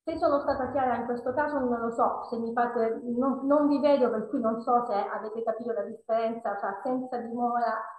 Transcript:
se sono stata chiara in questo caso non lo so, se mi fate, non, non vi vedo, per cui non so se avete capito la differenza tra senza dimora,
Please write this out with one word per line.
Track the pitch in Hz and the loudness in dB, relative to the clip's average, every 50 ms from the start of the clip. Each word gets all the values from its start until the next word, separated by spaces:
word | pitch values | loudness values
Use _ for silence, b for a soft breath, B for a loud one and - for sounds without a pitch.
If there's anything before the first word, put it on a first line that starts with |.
se | - 320 330 320 | -8 -6 -2 2
sono | 349 302 285 285 | 2 2 2 2
stata | 285 294 254 - 254 247 | 2 0 0 0 -2 -2
chiara | 262 277 262 254 233 | 0 0 2 2 0
in | 233 233 | 0 -2
questo | 247 240 240 - 254 | -4 -4 -4 -2 -2
caso | 247 302 294 302 294 269 | 0 0 0 0 0 0
non | 254 240 240 233 | 0 0 0 0
lo | 233 233 | -2 -2
so, | 233 - 233 202 - - - | 0 2 2 2 0 -2 -6
se | - 240 226 | -6 -6 -4
mi | 233 233 | -4 -2
fate, | 233 240 240 240 - 240 226 226 226 - - 240 240 | 0 0 0 2 2 2 0 0 0 -2 -4 -4 0
non, | 240 262 277 247 - 269 | 0 2 2 0 0 2
non | 269 285 302 294 285 | 4 4 6 6 4
vi | 285 262 | 4 4
vedo, | 285 294 277 247 247 233 | 4 6 6 6 4 4
per | 226 214 - - | 2 0 -2 -2
cui | 294 247 | -2 0
non | 226 220 226 233 | 0 0 0 0
so | - 262 247 240 240 | 2 2 2 2 2
se | - 208 | 2 -2
avete | 202 214 - 220 202 214 214 220 226 226 | -2 -2 -2 -4 -6 -8 -8 -8 -6 -4
capito | 226 220 226 240 240 | -4 -4 -4 -4 -4
la | 220 202 202 | -4 -4 -4
differenza | 208 220 - - - 220 226 226 226 233 233 - 208 202 | -6 -8 -10 -4 -2 0 0 0 0 -2 -4 -4 -4 -4
tra | - - 196 202 - | -4 -4 -4 -4 -4
senza | - 262 254 254 254 254 247 240 | -2 -2 -2 -2 -2 -4 -6 -6
dimora, | 226 233 233 247 240 240 240 240 240 220 226 220 220 - - | -6 -4 -4 -2 0 0 2 2 0 0 0 -2 -4 -8 -12